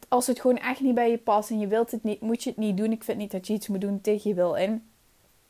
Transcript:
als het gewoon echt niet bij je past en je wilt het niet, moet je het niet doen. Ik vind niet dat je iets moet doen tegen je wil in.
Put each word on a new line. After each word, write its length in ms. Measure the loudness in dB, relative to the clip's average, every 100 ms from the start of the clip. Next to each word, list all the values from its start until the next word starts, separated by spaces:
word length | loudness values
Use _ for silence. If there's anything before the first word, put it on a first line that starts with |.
| 0
als 200 | 0 2
het 120 | 2
gewoon 180 | 2 2
echt 220 | 0 0
niet 160 | 2 4
bij 160 | 4
je 60 | 2
past 320 | 2 2 2
en 100 | -2
je 80 | 0
wilt 240 | 2 0
het 120 | -2
niet, 180 | -4 -4
moet 220 | -2 -2
je 60 | -4
het 100 | -2
niet 180 | 0 0
doen. 140 | 0
Ik 120 | -2
vind 140 | -4 -6
niet 140 | -4
dat 160 | -6 -4
je 60 |
iets 140 | -4 -2
moet 140 | -4
doen 200 | -2 -2
tegen 280 | 0 0 0
je 60 | 0
wil 200 | 0 2
in. 320 | 0 -2 -8 _ _ _ _ _